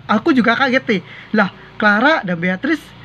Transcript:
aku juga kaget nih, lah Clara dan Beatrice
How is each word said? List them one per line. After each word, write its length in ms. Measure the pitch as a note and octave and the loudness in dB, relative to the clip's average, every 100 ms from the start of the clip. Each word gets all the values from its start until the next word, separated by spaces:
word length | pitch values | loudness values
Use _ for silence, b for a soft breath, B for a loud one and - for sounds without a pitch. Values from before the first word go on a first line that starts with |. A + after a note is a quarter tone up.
aku 320 | - G#3+ E4+ C4 | -2 -2 2 2
juga 160 | A3 A#3 | 2 0
kaget 240 | C4+ C4 | 0 0
nih, 180 | C4 F#3+ B B B | 0 -4 B B B
lah 160 | G#3+ F#3+ B B - | 0 0 B B -2
Clara 400 | G#3+ G#3 C4+ D#4+ | 2 4 2 0
dan 160 | F3+ E3+ | -2 -4
Beatrice 480 | F3+ F#3 C#4 D#4 - - | -2 -4 -4 -4 -6 -20